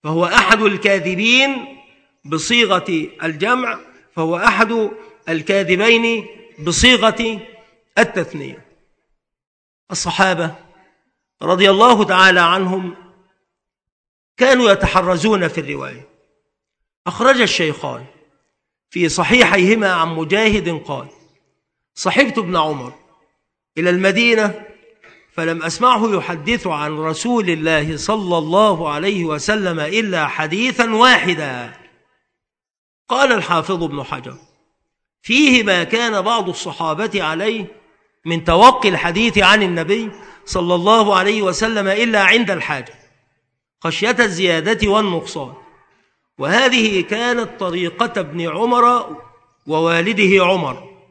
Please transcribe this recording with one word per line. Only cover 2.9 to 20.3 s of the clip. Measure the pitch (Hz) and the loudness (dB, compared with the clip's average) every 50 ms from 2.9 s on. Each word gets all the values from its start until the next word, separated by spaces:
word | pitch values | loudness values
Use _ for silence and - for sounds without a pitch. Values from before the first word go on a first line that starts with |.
| 180 160 151 - - - 165 | -4 -4 -4 -8 -12 -8 -8
الجمع، | 165 160 147 180 226 247 254 247 233 220 202 - - _ _ _ _ _ | -8 -6 -4 -2 -2 -2 -2 -2 -6 -8 -12 -16 -20 _ _ _ _ _
فهو | 165 160 160 170 | -6 -4 -4 -4
أحد | 175 196 233 202 190 226 208 233 226 214 - - - - - - _ _ - | 0 0 0 2 2 -2 0 0 -2 -2 -4 -6 -12 -18 -20 -20 _ _ -6
الكاذبين | 165 160 151 180 196 196 190 165 185 180 208 233 233 226 233 233 233 220 - - - - - - _ - | -6 -6 -2 0 0 0 2 0 0 0 2 2 2 2 2 0 -2 -4 -6 -12 -20 -20 -20 -20 _ -8
بصيغة | 147 175 165 - 226 247 254 208 214 220 214 - 233 226 220 196 - - - - - _ _ _ _ _ _ | -6 -4 -2 4 4 4 4 6 4 0 0 0 -4 -6 -6 -8 -12 -18 -20 -20 -20 _ _ _ _ _ _
التثنية. | 202 233 - - 190 160 - - 156 - 67 64 - - _ _ _ _ _ _ _ _ _ _ _ _ _ _ _ _ _ _ _ _ _ _ _ _ _ | 0 0 0 -2 -6 -8 -6 -10 -12 -12 -12 -16 -20 -20 _ _ _ _ _ _ _ _ _ _ _ _ _ _ _ _ _ _ _ _ _ _ _ _ _
الصحابة | 190 - - 180 165 - 202 190 185 165 170 160 156 - - _ _ _ _ _ _ _ _ _ _ _ _ _ _ _ | -10 -6 -6 -4 0 2 2 2 2 -2 -4 -6 -6 -12 -20 _ _ _ _ _ _ _ _ _ _ _ _ _ _ _
رضي | - 160 185 185 202 196 | -2 -2 2 4 4 4
الله | 196 196 220 247 240 214 208 | 6 6 6 6 6 4 4
تعالى | 196 185 185 190 185 180 180 | 2 4 4 6 6 6 4
عنهم | 175 170 180 190 190 180 185 190 185 175 - - - - _ _ _ _ _ _ _ _ _ _ _ _ _ _ _ _ _ _ _ _ _ _ _ _ _ | 4 4 2 0 0 -2 -4 -4 -6 -8 -12 -14 -20 -20 _ _ _ _ _ _ _ _ _ _ _ _ _ _ _ _ _ _ _ _ _ _ _ _ _
كانوا | - 254 269 262 247 247 214 | 0 4 4 4 4 6 4
يتحرزون | 196 190 190 - - 185 175 180 180 165 151 220 214 190 175 | 4 4 2 0 0 0 2 2 0 0 2 0 2 2 0
في | 156 - 170 | -2 -4 -6
الرواية. | 143 135 147 139 135 135 123 127 131 _ _ _ _ _ _ _ _ _ _ _ _ _ _ _ _ _ _ _ _ | -8 -8 -10 -10 -10 -12 -14 -18 -20 _ _ _ _ _ _ _ _ _ _ _ _ _ _ _ _ _ _ _ _
أخرج | 180 175 - 233 262 269 247 | -10 -6 0 2 2 4 4
الشيخان | 226 185 - - 170 151 143 - - 139 127 117 127 - _ _ _ _ _ _ _ _ _ _ _ _ _ _ _ _ | 2 0 2 0 -2 -2 -4 -6 -10 -10 -10 -12 -16 -20 _ _ _ _ _ _ _ _ _ _ _ _ _ _ _ _
في | - 180 175 160 | -2 -2 0 0
صحيحيهما | - 180 170 - 240 254 226 170 190 196 180 190 220 220 208 190 180 | 2 0 2 2 4 4 4 4 4 4 4 4 4 2 2 0 0
عن | 170 165 | 0 0
مجاهد | 165 165 160 160 151 | -2 -2 -6 -4 -2